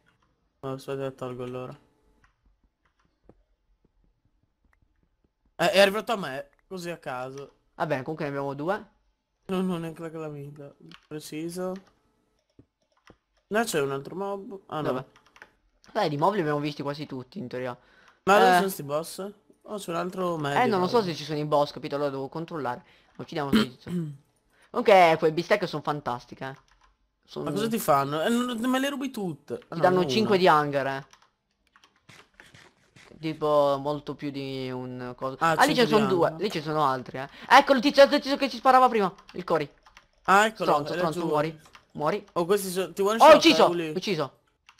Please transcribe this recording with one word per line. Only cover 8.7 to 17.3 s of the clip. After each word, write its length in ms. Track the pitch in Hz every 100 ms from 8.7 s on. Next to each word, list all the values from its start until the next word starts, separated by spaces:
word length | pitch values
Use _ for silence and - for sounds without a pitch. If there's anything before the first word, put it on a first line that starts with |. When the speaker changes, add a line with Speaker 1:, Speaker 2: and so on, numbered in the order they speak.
| 208 - _ _ _ _ _ -
Speaker 1:
Non 240 | 185 190
ho 80 | 170
neanche 240 | 165 156
la 80 | 165
calamita. 640 | 160 156 147 143 147 143 _ 165 165 _
Preciso. 680 | 151 151 151 165 175 185 190 - _ _ _ _ _ _ _ _ _ _ _ _ _ _ _ _
Là 160 | 208
c'è 180 | 233 160
un 100 | 139
altro 240 | 139 139 160
mob. 460 | 196 202 214 196 -
Ah, 100 | 156
no. 60 | 143
Speaker 2:
Dove? 180 | 127 131 _ _ _ - _ _ _ -
Dai, 180 | 226 180
di 80 | 143
mob 160 | 170
li 60 | 208
abbiamo 200 | 151 147
visti 220 | 147 143
quasi 240 | 143 147 143
tutti, 340 | 131 123